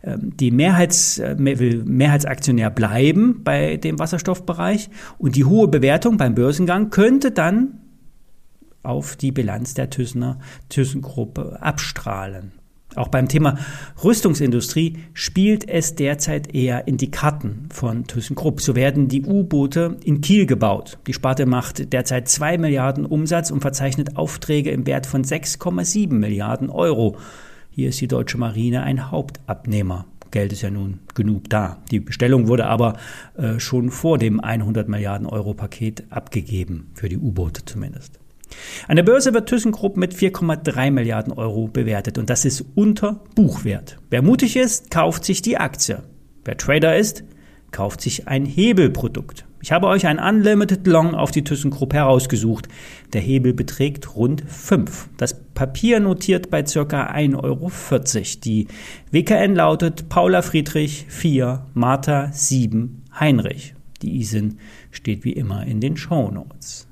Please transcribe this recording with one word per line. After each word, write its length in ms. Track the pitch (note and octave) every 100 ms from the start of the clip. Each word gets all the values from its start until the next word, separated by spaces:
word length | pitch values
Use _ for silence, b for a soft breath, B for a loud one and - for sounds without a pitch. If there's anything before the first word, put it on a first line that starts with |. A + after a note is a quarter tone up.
ähm, 320 | - A2 C#3 -
die 100 | B2+
Mehrheits-, 680 | A#2+ E3+ F3 F3 - - -
äh, 180 | A#2+ D3
me-, 200 | C#3 C3
will 260 | B2 A#2
Mehrheitsaktionär 840 | A#2+ B2+ D3 C#3+ D3 C3 - A#2+ A2
bleiben 720 | G#2+ A2 A2+ C#3+ F3+ A#3+ A#3+
bei 320 | - C#3+ D3+ D#3
dem 220 | D#3 D#3
Wasserstoffbereich 880 | D#3+ F3 - F3+ - E3+ F3+ G#3+ - B B B
und 180 | C3+ C3
die 80 |
hohe 240 | C#3 G#3+ G3
Bewertung 480 | C#3+ C3+ D3+ A#3 A3
beim 180 | B2+
Börsengang 540 | A#2 B2+ D3+ F3+ F#3 G#3+
könnte 420 | G3 G#3+ C4+ C4+
dann 500 | F#3 D#3+ G#3+ C4 - - - - - - - - - - -
auf 340 | C3 C3+ C#3+ -
die 160 | C3+
Bilanz 420 | C3+ A#2+ G#2 B2+
der 160 | - C3
Thyssener, 480 | - A#2+ A#2+ B2 C3 B B -
ThyssenKrupp 880 | - C3 C#3 - B2+ - - - -
abstrahlen. 920 | - D3 - - - G2 G2 F#2+ F#2+ - - _ - -
Auch 120 | B2
beim 200 | C3+ C3
Thema 300 | D3+ D3+ D3 B B B -
Rüstungsindustrie 960 | F#3 A3 F#3+ C#3 C#3 A#2+ - D#3+ E3 E3 B
spielt 560 | - - F#3 G3+ G#3+ -
es 260 | E3 D#3
derzeit 600 | D#3+ C#3 D3 - D3+ D3
eher 340 | B2+ B2+ B2 -
in 80 | C3
die 140 | C#3+
Karten 580 | - D3+ D3 A2 G#2+ D3+
von 360 | - B2 A2+ -
ThyssenKrupp. 560 | A#2+ A2+ C#3 D#3 C#3+
So 120 | -
werden 340 | B2 C3+ C#3+ C3+
die 180 | C3+ C#3
U-Boote 720 | G3+ F3+ D3+ C#3 E3 E3+ -
in 180 | - D3
Kiel 240 | C#3+ G3+ D3
gebaut. 520 | A#2 A2 G2 - - -
Die 60 |
Sparte 320 | - C3 C3
macht 480 | C3 B2 - - C3+
derzeit 380 | C3 B2 B2+ B2
zwei 260 | - D3+ F3
Milliarden 480 | D#3+ C3+ C3 C#3
Umsatz 460 | D3 D#3 D#3 E3+ E3
und 100 | C#3+
verzeichnet 560 | C#3 C#3 C3+ C3+ C#3+ D3
Aufträge 540 | D#3 - - D3+ C#3+
im 160 | C3+ C3+
Wert 180 | C3+
von 180 | C3 C3+
sechs 360 | C3+ D#3 - -
Komma 260 | F3+ F3+
sieben 340 | F3 G#3 F#3+ A#2+
Milliarden 520 | G#2 G2+ G#2 A#2 C3+
Euro. 480 | C#3 E3+ A2+ A2 B B B B B B -
Hier 120 | C3
ist 120 | B2+
die 60 | C3
deutsche 320 | B2+ B2 B2
Marine 460 | A#2+ A2 A#2+ B2
ein 260 | C3+ C3+ -
Hauptabnehmer. 960 | D#3+ C3+ - - - - G#2 F#2+ F2+ - - -
Geld 220 | G#2 G2+
ist 100 | G2+
ja 80 | G2
nun 300 | G2 G2 F#2 - -
genug 340 | G#2+ G2+ -
da. 280 | G#2+ G2 - -
Die 80 | G#2+
Bestellung 480 | - - B2 C3 A2
wurde 200 | B2 G#2+
aber, 320 | A2+ A#2 A2 B B B -
äh, 220 | A#2+ A2+
schon 320 | - B2+ A#2+
vor 260 | - E3 D3
dem 220 | A2+ G#2+
einhundert 500 | - A2+ G#2 A2 G#2
Milliarden 380 | G#2 G2+ G2+ G#2
Euro 280 | A2 G#2
Paket 500 | G2+ G#2 - A2 G#2+ -
abgegeben, 840 | - - G#2+ D2+ F#2+ F2+ E2 E2
für 140 | - G2+
die 100 | F2+
U-Boote 460 | C#3 F#2 E2 -
zumindest. 560 | - G#2 G2 - - - - - - B B B B
An 80 |
der 80 | D#3+
Börse 320 | F3 C4 C4
wird 140 | A3+ A3
ThyssenKrupp 480 | A#3+ A3 G#3 G3 F#3+
mit 180 | F3+
vier 160 | F#3 F#3+
Komma 240 | F#3+ E3+
drei 380 | D3+ D#3 A#2+ C3+
Milliarden 400 | C3+ A2+ A2 A2
Euro 340 | - A2+ G#2+ A2
bewertet 500 | B2+ A2 G2+ G#2 B2
und 140 | G#2+
das 140 | B2
ist 200 | C#3 - - -
unter 480 | G#3 G#3 G#3 G#3 -
Buchwert. 640 | - E3+ - G#2+ G2 - - -
Wer 140 | B2
mutig 320 | D3+ B3+ A#3+
ist, 380 | B3+ B3+ - -
kauft 320 | E3+ D#3+ E3
sich 180 | - F#3
die 140 | A3 -
Aktie. 480 | - - - - - - - -
Wer 120 | - -
Trader 400 | - D3+ D#3+ D#3+
ist, 280 | G#3+ - - B B B B
kauft 280 | - G2+ -
sich 280 | B2 - -
ein 180 | C3+ C#3
Hebelprodukt. 1000 | - A3+ F#3+ D3 C#3 A#2+ A#2 - - - -
Ich 120 | -
habe 140 | E3+ F#3+
euch 200 | F#3+ E3
ein 120 | D3+
Unlimited 680 | F#3+ G#3+ G#3 G#3 G#3 F#3+ F#3
Long 280 | E3 E3+
auf 160 | D#3+ D3
die 120 | D#3
ThyssenKrupp 520 | D3 C#3+ C#3+ C3+ C3+
herausgesucht. 760 | D3 C#3 B2+ C3 A2+ A2 G#2 - B B B B
Der 80 | A2
Hebel 320 | F#2+ C3+ B2+
beträgt 600 | B2 - - C#3+ C#3+ -
rund 280 | G#2 B2 D3+ -
fünf. 600 | - - F3 F#2+ - - -
Das 240 | B2 - -
Papier 460 | - C3 - A3+ A3+
notiert 500 | G3 F3+ - F3+ F#3
bei 160 | D#3 D3
circa 400 | D#3 D3 D3 -
ein 280 | D3+ D3
Euro 360 | C#3 C3+ C3+ F3
vierzig. 680 | - - C3 - A2 F#2 -
Die 280 | A2+ A2 G2+ B B B B
W 120 | D3+
K 140 | D#3 A3
N 180 | G3
lautet 560 | F3+ D#3 D#3 E3 E3 D#3+
Paula 320 | F3 F3+ F#3
Friedrich 640 | F3 D#3 D3+ D#3 D3+ D3+ -
vier, 560 | - E3 C3+ B2 C3 -
Martha 560 | B2 A#2+ C3+ D3 C#3+ C#3+
sieben, 720 | - - C3 A2 A2 B2 - - -
Heinrich. 560 | D3+ B2 - - - - - -
Die 180 | - C3+
isin 380 | G#2+ G#2+ G#2+ - B B B
steht 340 | - - G#2
wie 80 | B2
immer 320 | - G#2+ G2+
in 160 | - G#2+
den 160 | C3 D#3+
Shownotes. 920 | - E3 G#2 G2 - - - - -